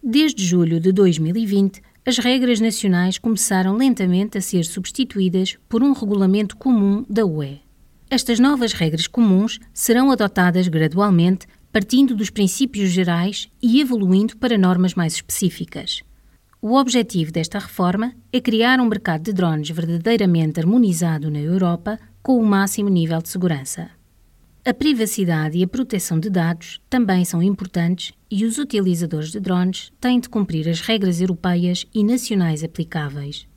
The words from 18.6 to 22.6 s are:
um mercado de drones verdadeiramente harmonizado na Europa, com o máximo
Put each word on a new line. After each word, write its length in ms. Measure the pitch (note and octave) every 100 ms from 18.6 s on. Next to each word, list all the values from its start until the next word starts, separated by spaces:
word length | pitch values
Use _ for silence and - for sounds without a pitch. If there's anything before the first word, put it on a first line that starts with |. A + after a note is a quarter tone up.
| A#3 B3+
um 80 | A#3+
mercado 340 | G3+ - D#3+
de 100 | F3
drones 380 | F#3+ F3 D#3 D3+
verdadeiramente 880 | E3 E3 E3+ F#3+ A#3 G3 E3+ D#3+ D#3
harmonizado 720 | E3 A#3+ A3 E3 E3+ D#3 D3+
na 80 | D3
Europa, 640 | D3 F#3 F3+ E3+ G#3 A3 - _
com 160 | - B3+
o 80 |
máximo 440 | A3 G3